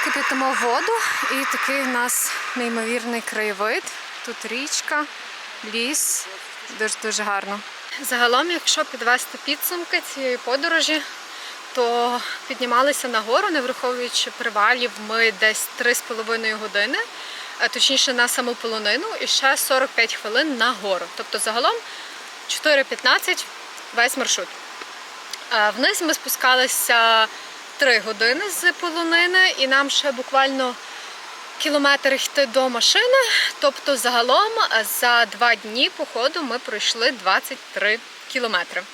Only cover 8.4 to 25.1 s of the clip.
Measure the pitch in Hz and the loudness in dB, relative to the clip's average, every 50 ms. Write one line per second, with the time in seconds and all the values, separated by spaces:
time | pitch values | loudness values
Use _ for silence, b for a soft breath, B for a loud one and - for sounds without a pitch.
8.4 | 302 349 349 320 - - - 311 311 302 - 240 233 233 247 254 - - - 247 | 4 2 -2 -2 0 0 0 0 0 -4 -4 -2 2 2 2 2 2 -6 -10 -10
9.4 | - - 294 294 - - 359 349 339 - - 349 302 - - 277 269 254 247 247 | -4 -4 -4 -2 -2 -4 -4 -4 -4 -2 -2 -2 -2 -4 -8 -4 -2 -2 -2 -2
10.4 | - 240 247 277 285 339 330 330 196 - 311 311 - - - - - B B B | -2 -2 -2 0 2 2 2 2 2 2 0 0 -2 -6 -12 -14 -14 B B B
11.4 | B B B B - - - 262 240 233 240 240 240 247 240 247 B B B B | B B B B -14 -8 -2 0 0 2 2 2 2 2 0 -2 B B B B
12.4 | B - 269 214 254 240 240 240 262 285 277 - - 254 240 220 208 220 240 320 | B -10 -6 -4 -2 2 4 4 4 4 2 0 -2 -2 -2 -2 0 2 2 2
13.4 | 392 415 339 294 247 247 254 - - 247 247 247 247 240 - - - 247 - - | 4 2 0 0 0 -2 -4 -2 -2 -2 -2 -2 -4 -2 -2 -2 -2 -2 -4 -4
14.4 | 240 233 208 208 202 220 247 254 240 240 - - 214 214 220 226 226 220 214 185 | -4 -2 2 4 4 4 4 4 0 -4 -4 -6 -8 -4 0 4 4 2 4 4
15.4 | 214 214 214 - - - - - 247 240 240 - - - 240 220 226 214 226 226 | 2 2 2 2 -4 -6 -6 -2 2 2 2 2 -2 -6 -6 -6 -2 -2 -2 -2
16.4 | 226 220 214 214 214 208 190 202 202 233 294 403 466 - B B B B B B | 0 -2 -4 -4 -6 -2 0 0 2 2 2 -2 -2 -6 B B B B B B
17.4 | B B B B - 226 - 240 - - 277 262 - 277 254 240 240 240 - - | B B B B -2 0 2 2 2 4 4 4 2 2 4 2 2 2 2 0
18.4 | 254 240 240 - - 233 220 220 214 208 214 254 359 453 403 - - - - - | 0 -2 -2 -4 -4 -4 -4 -2 0 0 0 0 0 -4 -6 -6 -2 0 0 2
19.4 | - 269 277 285 - - 277 262 262 262 - - 233 226 - - - 214 214 247 | 4 4 2 2 2 2 2 2 2 2 2 0 0 0 0 -6 -6 -2 0 0
20.4 | 302 320 277 233 226 240 254 202 190 202 190 175 170 170 - - 220 - - 214 | 2 2 0 0 0 0 0 -2 -2 -2 -2 -2 -2 -8 -8 -10 -10 -6 -4 -4
21.4 | - 226 214 233 269 339 466 466 B B B B B B B B B B - - | -2 -2 0 2 2 2 2 0 B B B B B B B B B B -16 -16
22.4 | - - - - - 302 302 277 269 - 247 - - 262 285 392 - - 359 - | -8 -8 -6 -2 2 4 4 4 4 0 -4 0 2 4 4 4 2 0 -2 -2
23.4 | - - - - - - - - - - - 226 233 269 - 269 240 - - - | -4 -10 -12 -16 -16 -16 -16 -16 -16 -6 0 2 2 2 2 0 0 0 0 -2
24.4 | 185 - - - - - - - - - - - - - | -2 -8 -10 -16 -16 -16 -14 -14 -14 -14 -14 -16 -16 -16